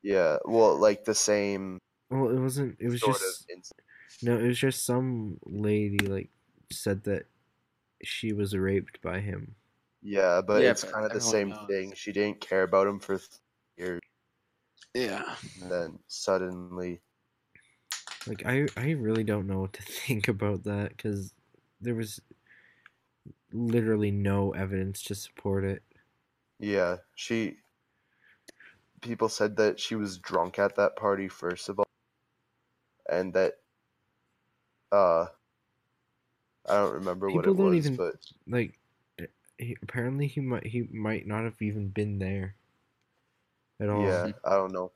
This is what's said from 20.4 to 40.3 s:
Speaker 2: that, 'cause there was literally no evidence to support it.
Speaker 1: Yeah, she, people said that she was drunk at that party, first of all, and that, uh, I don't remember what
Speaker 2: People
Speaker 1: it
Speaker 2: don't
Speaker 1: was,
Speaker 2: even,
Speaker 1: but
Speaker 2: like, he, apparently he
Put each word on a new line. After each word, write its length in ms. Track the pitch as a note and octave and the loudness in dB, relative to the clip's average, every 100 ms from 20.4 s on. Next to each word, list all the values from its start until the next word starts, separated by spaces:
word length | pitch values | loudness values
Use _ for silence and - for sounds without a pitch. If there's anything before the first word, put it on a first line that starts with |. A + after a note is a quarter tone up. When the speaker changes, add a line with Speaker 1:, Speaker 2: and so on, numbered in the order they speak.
| G#2 G2 | 0 -2
Speaker 2:
that, 340 | G#2 G2+ G2+ - | -4 -4 -4 -6
'cause 340 | A2 G2+ F#2+ _ _ _ _ _ | -6 -6 -8 _ _ _ _ _
there 140 | A#2 | -4
was 260 | A2+ G#2+ - _ - _ - _ _ - _ _ _ - - _ | -4 -6 -10 _ -20 _ -20 _ _ -20 _ _ _ -20 -20 _
literally 580 | A2+ A#2 A#2 A2 G#2+ G#2 | -4 2 2 4 2 2
no 420 | G2+ G2 G2+ G2 | 2 2 4 2
evidence 500 | - G2 G2 F#2+ G2 | 0 -2 -2 -2 -6
to 100 | - | -8
support 500 | G2+ - - G#2 G2 | -10 -10 -8 -2 0
it. 180 | G2 G2 _ _ _ _ _ _ _ _ | 0 -4 _ _ _ _ _ _ _ _
Speaker 1:
Yeah, 400 | G#2 G2+ F2+ F2 _ | -2 2 2 -2 _
she, 420 | - - A2+ G#2+ - _ _ _ _ _ _ _ _ - _ - _ _ _ | -14 -4 -2 -2 -6 _ _ _ _ _ _ _ _ -20 _ -20 _ _ _
people 280 | A#2+ A2+ A2 | -8 0 0
said 280 | - G#2+ G#2 | 2 0 4
that 220 | G#2+ - | 2 2
she 140 | - | -4
was 240 | A2+ G#2 F2+ | -4 -4 -8
drunk 400 | - F#2 F2 F#2+ | -2 0 0 0
at 180 | G2+ - | 0 4
that 200 | G2+ - | 2 2
party, 320 | G#2 G2 G2 | 0 0 -4
first 400 | - F2 F2+ - | -6 -6 -6 -6
of 100 | G2 | -2
all, 80 | G2+ _ _ _ _ _ _ _ _ _ _ _ - | -2 _ _ _ _ _ _ _ _ _ _ _ -4
and 240 | F2 F#2 | -2 0
that, 260 | F2+ F#2 - _ _ _ _ _ _ _ _ _ _ _ _ _ | 2 2 0 _ _ _ _ _ _ _ _ _ _ _ _ _
uh, 340 | G2+ F#2 E2 E2+ - _ _ _ _ _ _ _ _ _ _ _ _ - | 4 6 4 2 -8 _ _ _ _ _ _ _ _ _ _ _ _ 2
I 80 | G#2 | 2
don't 180 | G2+ | 2
remember 340 | C2 F#2 F2+ G2 | 0 -4 -2 0
what 120 | - | 2
Speaker 2:
People 100 | F3 | 4
Speaker 1:
it 20 | F#3+ | 4
Speaker 2:
don't 80 | G3 F3 | 6 4
Speaker 1:
was, 100 | D3 | 2
Speaker 2:
even, 100 | B2+ | 0
Speaker 1:
but 180 | - - - - - | -2 -4 -18 -20 -4
Speaker 2:
like, 320 | A#2+ G2+ - _ _ _ - E2+ _ _ - | -2 -2 -6 _ _ _ -16 -16 _ _ -12
he, 180 | A#2+ - | -10 -10
apparently 440 | - B2 A#2+ C#3 | -6 -4 -2 -2
he 140 | C#3+ | -2